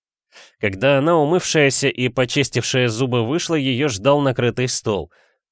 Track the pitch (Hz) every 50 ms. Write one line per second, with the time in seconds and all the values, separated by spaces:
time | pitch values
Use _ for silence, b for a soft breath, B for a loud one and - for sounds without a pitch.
0 | _ _ _ _ _ _ B B B B B B - 104 95 95 113 139 143 135
1 | 139 160 175 165 147 147 170 180 - - - 160 147 139 127 - - 139 - -
2 | 127 123 - - 127 123 - 143 135 - - 123 - - - 131 127 120 107 110
3 | 135 127 120 120 113 113 147 175 - - 165 156 135 135 127 117 147 147 117 95
4 | 104 139 143 147 143 135 123 - 120 120 104 - 123 127 - - - 117 104 92
5 | 73 - b b b b b b b _